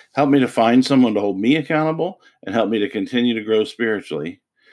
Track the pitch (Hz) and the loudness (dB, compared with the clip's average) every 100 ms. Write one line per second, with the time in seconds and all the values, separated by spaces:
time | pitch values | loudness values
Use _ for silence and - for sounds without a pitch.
0 | _ - 139 139 123 - 117 127 127 135 | _ -2 2 4 2 2 4 4 4 4
1 | 123 101 101 95 110 156 147 156 156 160 | 2 2 -2 -2 0 0 0 -2 -2 -2
2 | 175 - _ _ - 110 104 110 101 107 | -6 -8 _ _ -6 -2 0 -2 -2 -4
3 | 95 123 120 113 107 110 107 - 113 104 | -4 -2 0 -2 0 0 -2 -4 -4 -4
4 | - 76 80 98 _ _ _ | -6 -8 -8 -12 _ _ _